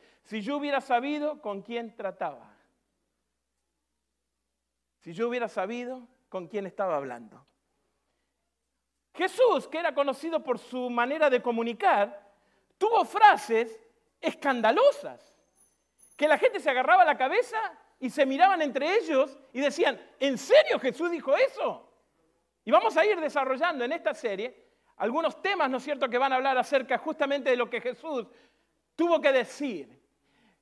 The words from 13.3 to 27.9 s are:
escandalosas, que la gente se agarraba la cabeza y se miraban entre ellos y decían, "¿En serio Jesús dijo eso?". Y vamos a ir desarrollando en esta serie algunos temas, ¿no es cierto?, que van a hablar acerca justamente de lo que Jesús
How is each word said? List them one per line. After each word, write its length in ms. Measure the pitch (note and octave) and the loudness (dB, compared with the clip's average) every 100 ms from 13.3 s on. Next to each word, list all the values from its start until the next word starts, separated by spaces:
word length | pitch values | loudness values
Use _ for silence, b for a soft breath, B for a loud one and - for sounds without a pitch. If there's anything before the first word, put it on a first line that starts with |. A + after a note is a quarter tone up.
| E4+ - A3 A#3 - _ _ _ _ | 6 2 -2 -2 -8 _ _ _ _
escandalosas, 1120 | E4 - C#4 B3 A3 D#4 C#5 A#4 D3 A#2+ _ _ _ _ _ _ _ _ _ - | -6 -2 -2 2 2 4 4 2 -4 -16 _ _ _ _ _ _ _ _ _ -2
que 140 | D4+ | 2
la 80 | D4+ | 4
gente 240 | A#4 G4 | 4 2
se 80 | C#4+ | 0
agarraba 340 | B3+ C4 F#4 | 0 4 6
la 140 | E4 C#4 | 6 4
cabeza 400 | C4 G4 - A4 G4+ - _ _ | 0 0 -2 -4 -6 -10 _ _
y 100 | B3+ | -6
se 160 | D4 C4+ | 0 0
miraban 360 | C4+ F#4 F#4 | 4 4 4
entre 340 | D4+ C4+ D4+ G4+ | -2 -2 0 0
ellos 420 | D#4+ C4+ C#4 - - | 2 0 0 -4 -12
y 80 | A#3+ | -4
decían, 400 | C#4+ D#4+ D4+ - - - | -2 0 -2 -2 -8 -4
"¿En 200 | C#4 B3+ | -4 -4
serio 420 | - C5+ - - | 4 6 6 2
Jesús 320 | C4 - E4+ | -2 -4 -4
dijo 240 | E4+ B3 D#4+ | -4 0 2
eso?". 540 | C5 - D4+ C3 - _ _ _ _ _ _ _ - | 2 -2 -6 -6 -14 _ _ _ _ _ _ _ 2
Y 60 | |
vamos 240 | D#4 A4 D4+ | 4 4 2
a 100 | G#4 | 2
ir 140 | F#4 | 2
desarrollando 640 | D4+ C#4+ C4+ C4+ E4+ D4 | -2 -2 -2 0 -2 -2
en 80 | A#3+ | -4
esta 220 | E4 D#4 | -4 -4
serie 420 | - A#3 F#3+ A#3+ - _ _ _ - | -4 -6 -6 -8 -12 _ _ _ -6
algunos 460 | G#3 C#4 D#4+ - | -4 -2 -4 -4
temas, 280 | F#4 G4 C#4 | -4 0 -2
¿no 100 | B3+ | -2
es 40 | |
cierto?, 260 | D4 C#4 C4 | -6 -4 -2
que 80 | B3 | 0
van 140 | C4+ | 0
a 60 | C4 | 0
hablar 200 | C4+ B3+ | 0 0
acerca 400 | B3 C#4 B3+ B3 | 0 -2 0 -4
justamente 520 | D#4 D#4 C#4 C#4+ C4+ | -4 -4 -2 -2 0
de 80 | B3 | 0
lo 120 | A#3+ | -2
que 120 | A#3+ | -6
Jesús 440 | B3 | -8